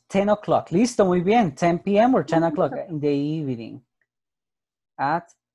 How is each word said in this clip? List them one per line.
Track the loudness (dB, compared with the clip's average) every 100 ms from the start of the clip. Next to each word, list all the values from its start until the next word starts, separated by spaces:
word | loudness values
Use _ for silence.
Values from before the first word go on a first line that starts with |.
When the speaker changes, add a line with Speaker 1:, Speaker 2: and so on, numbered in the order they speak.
| _
Speaker 1:
ten | 0 0
o'clock. | 0 0 -2 0
Listo, | 0 0 2 2
muy | 2
bien. | 2 2 0
Ten | 0 0 0
P | 0 2
M | 4 2
or | 0
ten | 0
o'clock | 0 0 -2
Speaker 2:
O'clock. | -4 -8
Speaker 1:
in | -4
the | -2
evening. | -2 -2 -4 -4 -6 -10 -16 -20 _ _ _ _ _ _ _ _ _ _ -6
At | -2 -2 -6 _ _